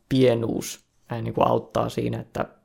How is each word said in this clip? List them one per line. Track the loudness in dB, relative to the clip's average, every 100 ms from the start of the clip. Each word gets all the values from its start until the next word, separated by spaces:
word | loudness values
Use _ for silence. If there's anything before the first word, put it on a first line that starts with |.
| -2
pienuus | 4 4 4 -2 -4 -6 -12 _ _ -12
vähän | -10
niinku | -6 2
auttaa | 2 2 0 -2 -2
siinä, | -2 -4 -4
että | -8 -8 -8 _